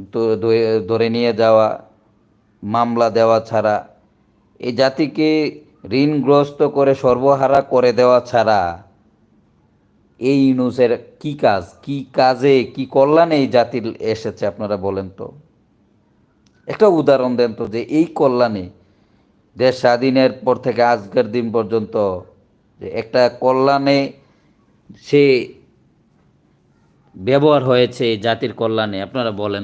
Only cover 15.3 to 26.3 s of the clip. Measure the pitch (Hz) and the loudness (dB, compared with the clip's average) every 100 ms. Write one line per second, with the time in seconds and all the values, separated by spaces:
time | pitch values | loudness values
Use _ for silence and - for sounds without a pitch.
15.3 | 143 _ _ _ _ _ _ _ _ _ | -18 _ _ _ _ _ _ _ _ _
16.3 | _ _ _ - - 214 165 143 135 127 | _ _ _ -12 2 2 4 2 2 2
17.3 | 120 120 110 113 113 - 151 165 - 139 | 0 -2 -4 -8 -8 -4 -2 -2 0 0
18.3 | 123 120 104 90 - _ _ _ _ _ | 2 0 -2 -12 -18 _ _ _ _ _
19.3 | _ _ - 127 123 123 120 131 131 131 | _ _ -2 -2 2 0 2 2 2 0
20.3 | 107 127 117 131 117 120 120 98 127 110 | 0 -4 -2 -2 0 0 0 -2 -2 -2
21.3 | 120 117 113 104 113 107 113 101 90 - | -4 -4 -4 -2 -4 -4 -4 -4 -4 -12
22.3 | _ _ _ _ - 95 113 - 131 120 | _ _ _ _ -20 -12 -10 -4 0 0
23.3 | 123 127 131 135 139 139 139 139 - _ | 0 0 2 2 2 2 0 -2 -8 _
24.3 | _ _ _ _ _ - - - 143 143 | _ _ _ _ _ -20 -20 0 2 4
25.3 | 127 - - _ _ _ _ _ _ _ | 2 -2 -12 _ _ _ _ _ _ _